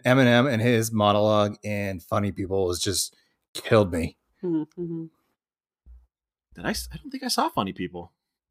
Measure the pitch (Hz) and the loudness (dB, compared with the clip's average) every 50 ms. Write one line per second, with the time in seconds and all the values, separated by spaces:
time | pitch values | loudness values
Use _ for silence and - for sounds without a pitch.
0 | - 123 127 135 131 120 120 120 123 147 120 110 113 123 123 110 113 113 113 107 | 2 2 4 6 6 6 6 6 4 4 2 2 2 2 2 2 0 0 0 2
1 | 104 104 101 104 104 107 107 104 104 104 104 - - 107 104 101 101 98 95 85 | 4 4 4 4 4 4 4 4 2 0 -2 -6 -8 -8 -6 -4 -6 -6 -8 -10
2 | - - 107 107 101 98 87 98 98 87 95 98 95 87 90 87 - 104 90 - | -6 -4 -2 -2 -2 -2 -4 -6 -6 -4 -2 -2 0 0 -2 -2 -2 -2 -2 -2
3 | - - - _ _ _ _ _ _ _ - - - - 117 110 104 87 87 82 | -4 -6 -10 _ _ _ _ _ _ _ -16 -12 0 4 4 4 4 4 0 -4
4 | 80 76 - _ _ _ _ _ - 180 165 156 151 - _ 185 175 165 170 165 | -6 -6 -8 _ _ _ _ _ -6 -4 -2 -4 -4 -6 _ -10 -10 -8 -8 -10
5 | 165 160 _ _ _ _ _ _ _ _ _ _ _ _ _ _ _ - - - | -10 -12 _ _ _ _ _ _ _ _ _ _ _ _ _ _ _ -20 -20 -20
6 | _ _ _ _ _ _ _ _ _ _ _ 87 87 135 220 - - - - - | _ _ _ _ _ _ _ _ _ _ _ -10 -8 -8 -6 -8 -10 -12 -14 -16
7 | - 277 269 262 262 247 - - 294 330 - - 104 95 - - 90 - 90 87 | -14 -14 -12 -10 -8 -4 -2 -2 -2 -2 -2 -4 -4 -4 -6 -6 -8 -8 -8 -12
8 | 87 - _ _ _ _ _ _ _ _ | -14 -16 _ _ _ _ _ _ _ _